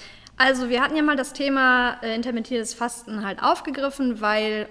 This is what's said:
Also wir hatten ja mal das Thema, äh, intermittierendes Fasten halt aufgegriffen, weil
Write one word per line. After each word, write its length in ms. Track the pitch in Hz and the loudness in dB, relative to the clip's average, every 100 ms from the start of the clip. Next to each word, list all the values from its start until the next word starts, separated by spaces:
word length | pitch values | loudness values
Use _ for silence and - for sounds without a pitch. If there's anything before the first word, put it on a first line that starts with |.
| - - - - | -20 -20 -8 2
Also 320 | 262 254 247 | 4 4 0
wir 120 | 247 | 0
hatten 140 | 269 311 | 2 2
ja 60 | |
mal 140 | 302 285 | 2 0
das 180 | 254 | -2
Thema, 640 | - 277 269 262 254 247 - | -2 0 4 4 4 2 -2
äh, 120 | 226 | -4
intermittierendes 580 | 226 240 233 226 240 220 | -4 -2 -4 -2 -4 -4
Fasten 500 | - 240 - - 214 | -4 -4 -6 -8 -8
halt 200 | 214 - | -6 -2
aufgegriffen, 800 | 277 349 - 277 277 277 262 220 | 0 0 -2 -4 -4 0 -2 0
weil 440 | 208 214 214 214 208 | 0 2 0 -2 -4